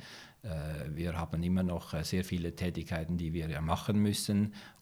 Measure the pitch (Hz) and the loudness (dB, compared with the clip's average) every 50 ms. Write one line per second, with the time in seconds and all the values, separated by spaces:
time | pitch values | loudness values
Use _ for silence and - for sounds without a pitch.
0 | - - - - - - - - - 101 80 76 73 78 78 73 71 76 73 80 | -8 -14 -16 -16 -18 -18 -20 -12 -8 -6 -4 -4 -4 -4 -4 -4 -4 -4 -4 -2
1 | 85 87 80 82 82 - - 82 85 90 92 92 92 90 87 82 - - - 80 | -2 0 0 0 -2 -2 0 0 2 4 4 4 4 2 0 -2 -4 -4 -4 -2
2 | 78 - - 92 90 - 95 87 82 85 - - 92 90 85 85 82 - 87 82 | -2 0 0 0 0 0 0 -2 -2 -2 -2 -2 -2 -2 -2 -2 -4 -2 -2 -2
3 | 80 80 87 87 87 80 80 85 80 80 78 76 80 80 90 - - - 104 104 | 0 0 0 0 0 0 0 -2 -2 -2 -2 -2 0 2 0 2 2 2 4 4
4 | 104 104 101 - - - 104 101 104 104 - - - - - - | 4 4 4 2 2 4 4 4 4 4 0 -6 -14 -18 -20 -6